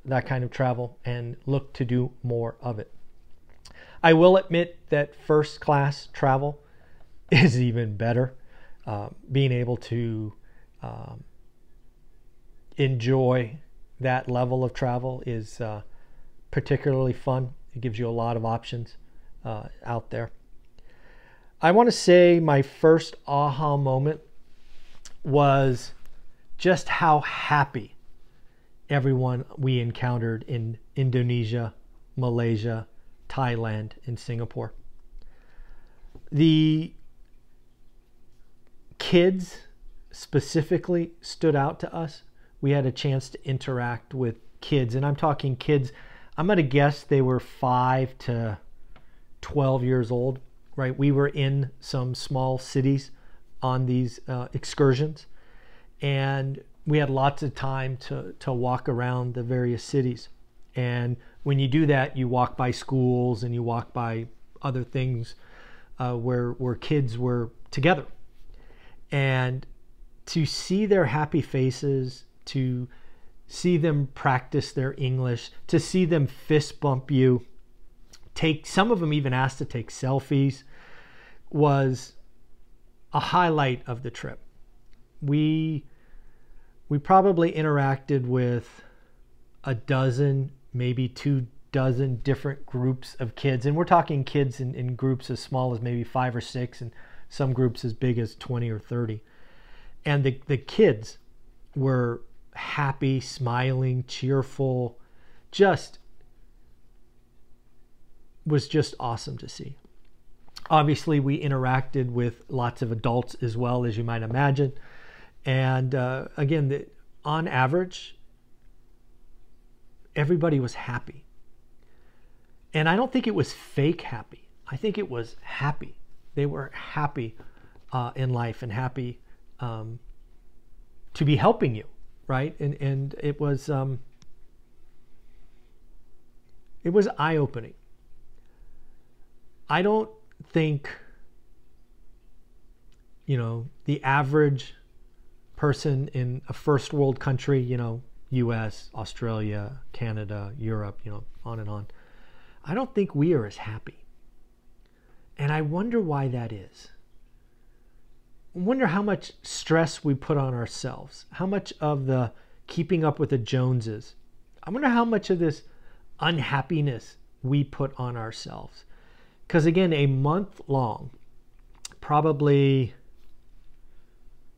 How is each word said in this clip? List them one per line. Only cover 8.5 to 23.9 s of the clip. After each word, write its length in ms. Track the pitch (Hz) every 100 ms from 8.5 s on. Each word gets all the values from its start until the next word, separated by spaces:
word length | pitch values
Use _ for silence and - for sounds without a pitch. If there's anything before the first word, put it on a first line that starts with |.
| - - - -
Uh, 220 | 104 104 - -
being 180 | 139 135
able 280 | 123 120 120
to, 560 | - 117 117 110 107 - - - - -
um, 420 | - - - 117 - - - - - - - - - - - - - - - -
enjoy 800 | 139 127 117 131 127 127 117 147 - - - -
that 300 | 131 127 127
level 340 | 123 123 127
of 120 | 127
travel 480 | - 131 123 127 127 127
is, 320 | 117 104 -
uh, 220 | 113 107 - - - - - - -
particularly 640 | - - 135 147 131 131
fun. 400 | 123 - 131 127 - -
It 60 | 127
gives 180 | 123 107
you 80 | 120
a 40 |
lot 260 | 117 117 117
of 80 |
options, 540 | 110 113 - 120 117 - - - - -
uh, 260 | 117 110 113 - 117
out 240 | 117 -
there. 220 | 117 117 - - - - - - - - - - - - -
I 80 | 160
wanna 220 | 196 240
say 460 | 226 - 180 175 170
my 200 | 160 139
first 540 | 135 - 160 165 165 - -
aha 520 | 143 147 135 156 143
moment 420 | 135